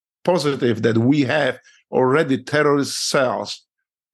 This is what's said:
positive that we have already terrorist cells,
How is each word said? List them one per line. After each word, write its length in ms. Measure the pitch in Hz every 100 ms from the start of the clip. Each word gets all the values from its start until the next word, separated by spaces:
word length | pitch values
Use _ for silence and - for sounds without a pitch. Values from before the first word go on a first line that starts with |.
| _ _
positive 580 | - 180 143 139 123 110
that 160 | 117 113
we 240 | 120 147
have 360 | 127 151 139 - _ _ -
already 520 | - 127 143 156 135
terrorist 680 | 127 151 147 143 127 - -
cells, 540 | 151 127 101 104 - _ _ _ _ _